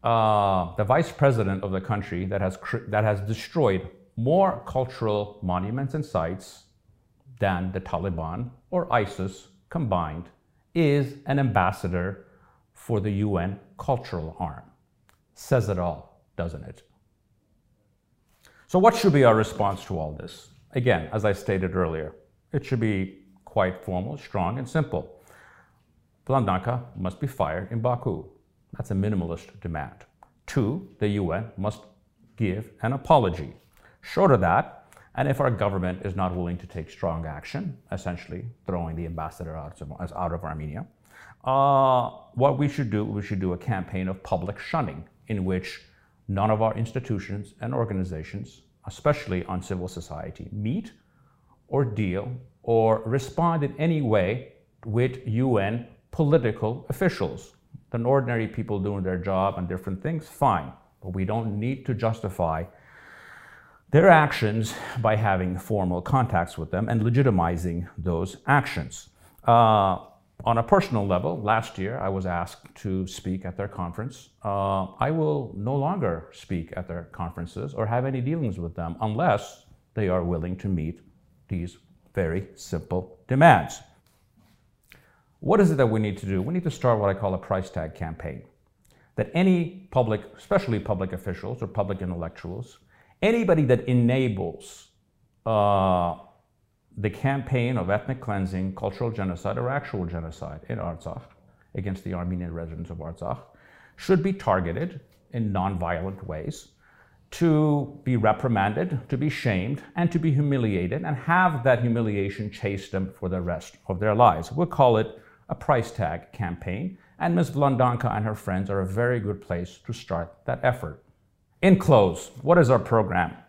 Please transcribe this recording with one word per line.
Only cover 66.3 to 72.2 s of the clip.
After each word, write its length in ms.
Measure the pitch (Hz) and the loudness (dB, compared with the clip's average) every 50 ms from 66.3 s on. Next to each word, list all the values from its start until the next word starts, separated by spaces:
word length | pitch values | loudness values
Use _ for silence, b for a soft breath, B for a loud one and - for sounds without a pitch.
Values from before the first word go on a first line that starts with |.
| - 87 85 - - - | 2 0 0 0 -4 -8
with 120 | 80 78 | -8 -4
them 200 | - 90 110 107 | -2 -4 -2 0
and 100 | 117 113 | 0 2
legitimizing 880 | 107 120 120 131 139 131 104 90 82 85 85 82 85 90 82 85 90 - - | 2 2 4 4 4 4 4 4 4 2 2 0 -2 -2 -4 -4 -6 -6 -10
those 400 | - 80 90 85 82 90 95 - - _ | -6 -4 -2 0 0 -2 -4 -8 -10 _
actions. 640 | - 139 143 - - - 85 73 62 - - - - b b b b b b b | 2 2 2 2 0 -6 -8 -8 -8 -12 -16 -20 -20 b b b b b b b
Uh, 520 | - 120 117 117 110 110 104 98 95 92 92 - - - _ _ _ _ _ - | 6 6 8 8 8 6 6 4 4 2 -2 -6 -14 -20 _ _ _ _ _ -2
on 140 | 113 117 113 | 0 0 0
a 40 | 113 | 4
personal 440 | - 208 196 185 - - 110 101 | 4 4 4 4 2 0 0 0
level, 340 | 98 92 90 90 80 87 78 | 2 0 0 0 -2 -4 -2
last 380 | 101 104 110 113 117 - - - | 0 2 2 2 0 -4 -8 -6
year 200 | 92 101 120 135 | -6 -6 -4 -4
I 120 | 95 95 | -4 -4
was 160 | 98 95 | -4 -2